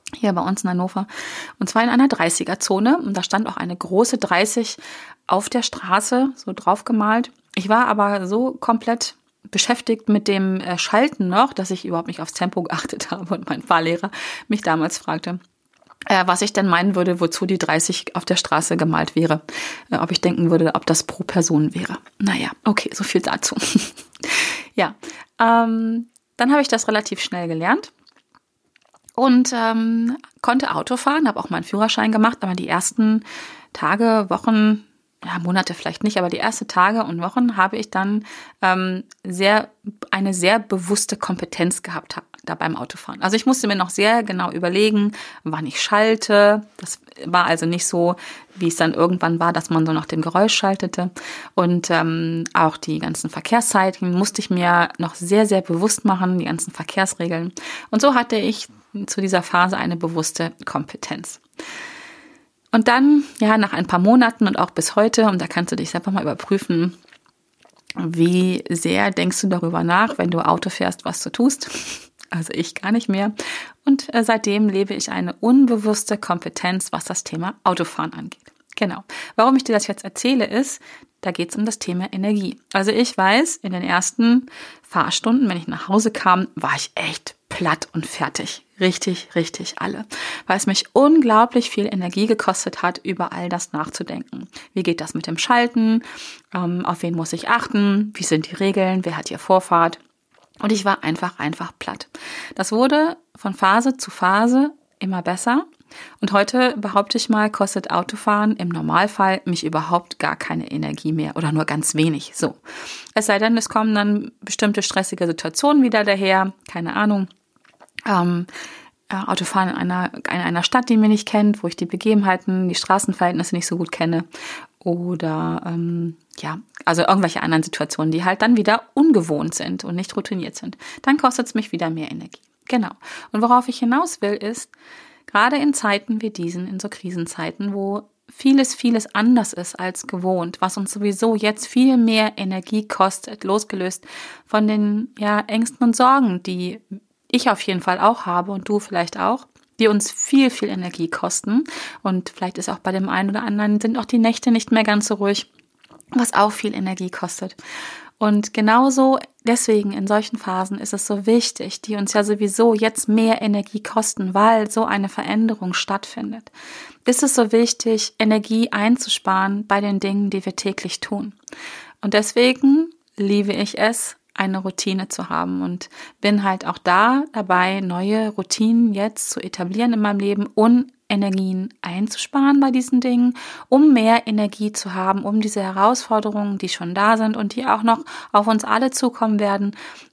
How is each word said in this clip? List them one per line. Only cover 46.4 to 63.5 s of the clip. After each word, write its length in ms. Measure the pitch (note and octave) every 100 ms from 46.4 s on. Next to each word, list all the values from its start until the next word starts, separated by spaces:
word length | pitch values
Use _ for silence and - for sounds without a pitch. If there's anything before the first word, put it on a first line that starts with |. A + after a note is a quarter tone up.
| G3+ G#3+ G#3+ -
Das 220 | F3 - _ - -
war 180 | F3+
also 220 | E3+ E3 E3
nicht 200 | F3 -
so, 300 | F3 F3 F3 - - -
wie 140 | F#3 E3+
es 80 | E3
dann 180 | E3
irgendwann 440 | - E3+ F3+ E3 E3+
war, 140 | E3+
dass 160 | E3 -
man 160 | D#3+
so 80 | D#3+
nach 140 | D#3+ D#3
dem 160 | E3
Geräusch 320 | E3 F#3 G#3+
schaltete. 560 | - G3 G3 F#3 - F3+ - - - -
Und, 360 | - F3 F3 -
ähm, 540 | E3 E3 E3 E3 E3 E3
auch 240 | - D#3+ -
die 200 | - D#3
ganzen 300 | D#3 D#3 D#3+
Verkehrszeiten 840 | - - A#3 A#3 G3+ F#3+ F#3 F#3
musste 280 | F3+ G3+ -
ich 80 | -
mir 400 | F3+ F3 F3 E3+ -
noch 200 | E3+ -
sehr, 280 | F3 G3+
sehr 160 | G#3+ G3
bewusst 460 | F#3+ E3+ G#3+ - G#3
machen, 320 | F#3 F#3 F#3
die 80 | D#3+
ganzen 260 | E3+ -
Verkehrsregeln. 800 | - - - F#3+ - E3+ E3 E3+ - - - -
Und 100 | A3
so 140 | C#4+
hatte 220 | B3+ A#3+ A3
ich 320 | F#3+ G#3+ - - _ G3+ G3
zu 140 | -
dieser 220 | F#3+ F#3
Phase 340 | F3 F3+ F3+ F#3+
eine 200 | F3 E3+
bewusste 560 | E3 E3 D#3+ - E3 -
Kompetenz. 760 | - D3 - - - - E3+ - _ - - - - - - - - _ _ _ _
Und 160 | A#3 A3
dann, 360 | B3 C#4 D4 C#4 -
ja, 200 | G#3+